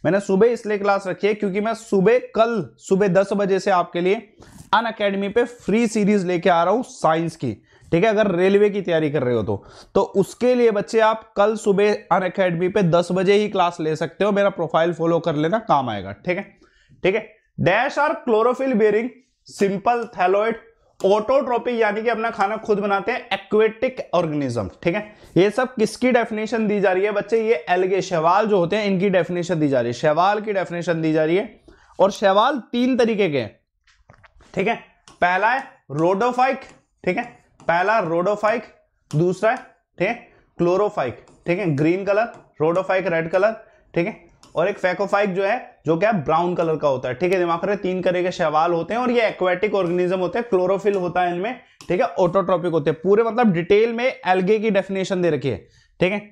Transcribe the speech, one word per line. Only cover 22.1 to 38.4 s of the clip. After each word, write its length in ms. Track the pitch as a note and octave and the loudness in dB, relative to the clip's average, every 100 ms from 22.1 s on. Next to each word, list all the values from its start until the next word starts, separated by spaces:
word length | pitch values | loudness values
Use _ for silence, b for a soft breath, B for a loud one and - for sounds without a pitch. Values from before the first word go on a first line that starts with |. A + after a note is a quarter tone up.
अपना 200 | A3+ A3+ | -2 -4
खाना 260 | A3 G3 A3 | -2 -4 -2
खुद 200 | - G3+ | -2 -2
बनाते 320 | G3+ G3 F#3 | 0 -2 -2
हैं, 160 | B3+ - | -6 -6
aquatic 680 | G3 - G#3+ A3 A3 B3+ B3+ - | -8 -2 2 2 0 -6 -6 -2
organism, 540 | E3+ E3 D3+ C#3 A#2 F#2+ - | -2 0 -2 -4 -4 -6 -4
ठीक 120 | E3 | -4
है। 80 | E3 - B B - | -4 -8 B B 2
ये 140 | G3 | 2
सब 240 | G#3 B3+ | 2 -4
किसकी 360 | - G#3+ - B3+ | -2 -4 0 2
डेफिनेशन 540 | A#3+ A3+ G#3+ A3 A3+ G#3+ | 2 0 -6 -6 -4 -2
दी 120 | G#3 | 0
जा 120 | F#3+ | 2
रही 120 | F#3 | 2
है 60 | G#3 | 0
बच्चे? 280 | G#3+ G3+ A3+ | -2 -2 -2
ये 240 | A3 A#3 - | 0 -2 0
एल्गे, 300 | F3+ F#3 F#3+ | 0 0 -2
शैवाल 440 | F3 E3+ D#3+ F#3 A3 | -2 0 2 2 2
जो 120 | G3+ | 2
होते 180 | E3+ G#3 | 0 0
हैं 100 | G#3 | 0
इनकी 240 | F#3+ G3+ | 0 2
डेफिनेशन 500 | F#3 E3+ F3 E3+ F3 | 2 0 -4 -4 0
दी 80 | D3+ | 0
जा 120 | C3 | 0
रही 80 | A#2+ | 0
है, 40 | |
शैवाल 460 | B2 D#3 D3+ F#3 G#3+ | 0 0 2 2 0
की 120 | G#3 | -2
डेफिनेशन 500 | G3 F3 F3 E3+ E3 | -4 -4 -6 -4 -2
दी 100 | D#3+ | 0
जा 120 | D#3 | 0
रही 120 | D#3 F3 | 2 0
है। 240 | A3+ - - b b - | -2 -12 -20 b b 0
और 120 | F#3+ | 0
शैवाल 460 | - G3+ G3 A#3+ D4 - | 2 2 4 2 -2 -4
तीन 240 | A#3+ B3+ B3+ | -2 0 2
तरीके 320 | A#3 G#3+ G3 | 0 2 0
के 80 | C#3 | 0
हैं, 180 | G#2+ - _ _ _ _ _ - _ _ _ | -4 -12 _ _ _ _ _ -20 _ _ _
ठीक 140 | - G3 | -4 -2
है। 100 | G#3+ - _ - | -4 -8 _ -20
पहला 380 | - F3+ F#3 G#3+ | -2 0 2 2
है 140 | B3+ C4 _ _ | 0 -6 _ _
rhodophyte, 760 | C#3+ E3+ F#3+ A#3+ A#3+ C4 - - - _ _ | -2 0 2 0 0 0 -2 -10 -20 _ _
ठीक 120 | - F#3 | -4 -4
है, 80 | A#3 - _ _ | -6 -14 _ _
पहला 380 | - E3+ F#3+ A3+ | -2 0 2 0
rhodophyte, 680 | E3+ E3+ F3+ G#3 | 0 -2 -2 0